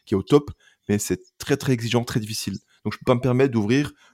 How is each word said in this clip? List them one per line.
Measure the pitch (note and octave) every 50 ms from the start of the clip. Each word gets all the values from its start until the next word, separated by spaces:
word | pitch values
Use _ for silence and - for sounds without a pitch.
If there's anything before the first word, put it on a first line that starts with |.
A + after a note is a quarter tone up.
| _
qui | - -
est | -
au | F#3+
top, | - C#3+ D3 D3 - - _ _ _ _ _ _ -
mais | G3+ G#3
c'est | - - F3+ F3+ - _ _ -
très, | - - C#3+ C#3
très | - C#3 C3
exigeant, | A#2 A#2 A#2 A#2+ A#2+ A#2
très | - - B2
difficile. | G#2+ G#2 A2 - - - F#2+ - _ _ _ _ -
Donc, | A2+ -
je | -
peux | -
pas | - B2+
me | A#2+
permettre | B2 C3 B2 B2 C3+ C#3
d'ouvrir | A#2 A2+ G2+ G#2 B2 C#3+ D3 B2+ - _ _ _